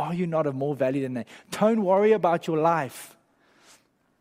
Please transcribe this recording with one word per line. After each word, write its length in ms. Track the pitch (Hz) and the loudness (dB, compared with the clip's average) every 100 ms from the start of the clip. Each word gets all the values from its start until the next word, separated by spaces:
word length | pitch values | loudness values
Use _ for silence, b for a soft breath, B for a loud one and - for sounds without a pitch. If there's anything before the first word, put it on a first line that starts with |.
Are 140 | 151 | -6
you 140 | 175 175 | -4 -2
not 180 | 160 151 | 0 -2
of 80 | |
more 220 | 131 139 139 | -2 -4 -2
value 260 | 131 139 | -2 -2
than 120 | 131 | -4
they? 120 | 127 110 B B | -6 -10 B B
Don't 320 | - 214 226 | 0 2 2
worry 300 | 185 190 214 | 2 4 4
about 340 | 214 175 170 - | 4 2 0 0
your 120 | 156 | 0
life. 580 | 165 165 131 - - - _ _ b b b b b _ _ _ | 2 2 -2 -8 -18 -20 _ _ b b b b b _ _ _